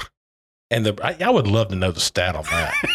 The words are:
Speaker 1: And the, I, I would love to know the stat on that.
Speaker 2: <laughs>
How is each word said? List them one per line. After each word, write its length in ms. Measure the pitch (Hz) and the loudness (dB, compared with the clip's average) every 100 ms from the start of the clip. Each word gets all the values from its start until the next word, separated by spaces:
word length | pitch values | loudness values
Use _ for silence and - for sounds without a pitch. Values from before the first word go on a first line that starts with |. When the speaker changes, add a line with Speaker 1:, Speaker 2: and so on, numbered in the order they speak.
| - _ _ _ _ _ - | -10 _ _ _ _ _ -2
Speaker 1:
And 160 | 117 | 0
the, 140 | 107 101 | 0 0
I, 120 | - - 190 | -2 0 2
I 40 | |
would 160 | 262 104 | 4 4
love 220 | 110 104 | 2 2
to 80 | 92 | 0
know 160 | 92 | -2
the 80 | 82 | 0
stat 340 | - - 90 78 | -2 0 0 -2
on 80 | |
that. 300 | - - - - | -4 -2 -2 -2
Speaker 2:
<laughs> 40 | - | 0